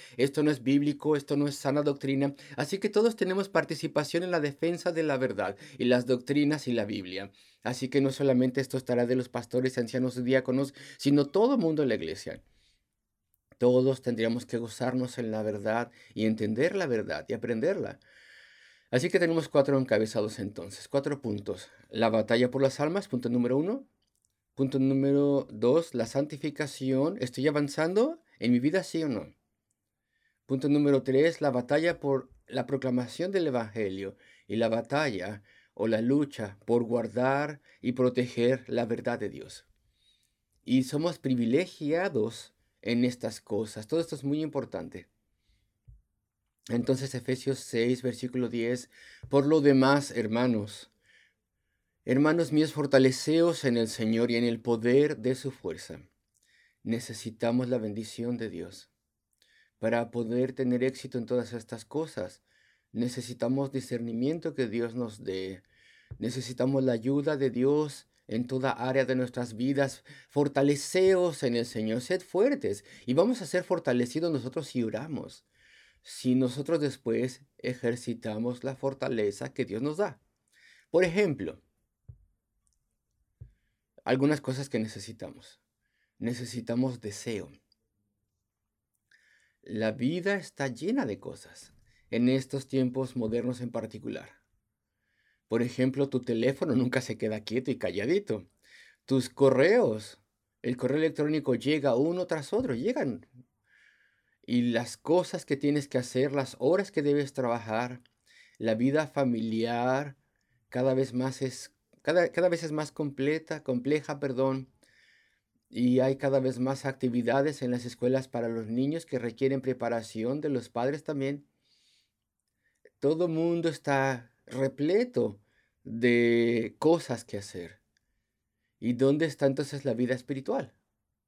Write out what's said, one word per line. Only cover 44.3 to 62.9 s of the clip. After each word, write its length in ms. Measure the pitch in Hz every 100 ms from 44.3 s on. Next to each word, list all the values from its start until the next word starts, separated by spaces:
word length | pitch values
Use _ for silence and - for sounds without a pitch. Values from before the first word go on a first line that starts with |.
| 147
importante. 640 | 156 143 117 92 82 95 - _ _ _ _ _ _ _ - - _ _ _ _ _ _ -
Entonces, 460 | 117 120 131 135 131
Efesios 420 | 117 127 - 131
seis, 460 | - 120 117 127
versículo 440 | 127 120 127 127 120
diez, 440 | 117 117 123 - - - - -
"Por 200 | 139 139
lo 120 | 156
demás, 520 | 147 131 131 143 139
hermanos, 800 | - 110 113 127 113 104 - - _ _ _ _ _ _ _ _ _ _ _ -
hermanos 460 | 127 151 165 160
míos, 220 | 151 156
fortaleceos 920 | 151 143 139 131 127 - 160 170 165 139
en 100 | 120
el 120 | 113
Señor 420 | - 110 113 120
y 60 | 117
en 80 |
el 180 | 120 117
poder 560 | 117 117 117 131 147 147
de 160 | 113
su 160 | 127 139
fuerza". 500 | - 92 78 - 76 - _ _ _ _ _ _ _
Necesitamos 840 | - 113 - 113 117 104 117 120 127
la 100 | 123
bendición 580 | 110 104 110 - 120 120
de 140 | 113
Dios 400 | 87 87 98 - _ _ _ _ _ _ _ _ _
para 320 | 110 117 117
poder 420 | 120 113 120 131
tener 300 | 131 127 123
éxito 340 | 131 131 135 131
en 80 | 113
todas 280 | 123 110
estas 320 | 120 110 117 104
cosas. 580 | 143 156 - 92 - _ _ _ _ _